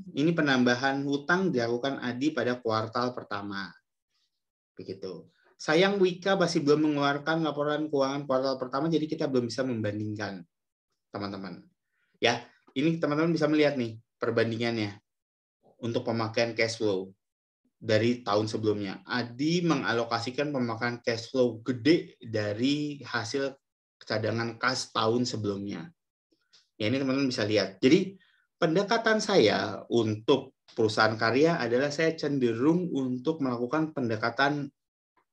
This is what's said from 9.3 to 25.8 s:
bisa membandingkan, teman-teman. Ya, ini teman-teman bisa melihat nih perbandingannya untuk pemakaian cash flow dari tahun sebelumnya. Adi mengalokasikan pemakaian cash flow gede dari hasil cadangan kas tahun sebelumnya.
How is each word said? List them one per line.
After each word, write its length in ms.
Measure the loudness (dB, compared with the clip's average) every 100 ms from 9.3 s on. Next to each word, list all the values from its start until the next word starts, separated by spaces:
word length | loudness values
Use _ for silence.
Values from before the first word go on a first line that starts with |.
| 0 0
bisa 160 | -2 -2
membandingkan, 800 | -2 -2 -4 -6 -6 -8 -10 -14 _ _ _ _ _ _
teman-teman. 500 | -8 -8 -8 -10 -14 -18 _ _ _ _ -2
Ya, 240 | 0 0 -6 _ _
ini 240 | -2 0 0
teman-teman 380 | 0 0 2 2
bisa 100 | 2
melihat 240 | 4 2 2
nih 240 | -4 -8 _ -8
perbandingannya 800 | -2 0 0 0 -2 -2 -4 -6 _ _ _ _ _ _ _ -10
untuk 260 | -4 -4 -2
pemakaian 460 | -2 -2 0 0
cash 260 | 0 -2 0
flow 320 | 0 0 -4 -14 _ _ _ _ _ _
dari 400 | 2 4 4 0
tahun 240 | 0 0 0
sebelumnya. 560 | 0 0 0 -2 -8 -6
Adi 560 | -4 -4 -4 0 2 2
mengalokasikan 880 | 0 0 0 0 -2 -4 -4 -2
pemakaian 480 | -2 -2 -2 -4 -4
cash 320 | -2 -4 -2
flow 260 | 2 2 0 -6
gede 500 | 0 4 4 2 -14
dari 800 | -8 -4 -2 -2 0 0 -4 -8
hasil 560 | -6 -6 -4 -4 -4 -8 _ _ _ _ -6
cadangan 560 | -4 -2 -2 -4 -4
kas 320 | -2 -2 -4
tahun 320 | 0 2 2 0
sebelumnya. 640 | -4 -4 -4 -6 -8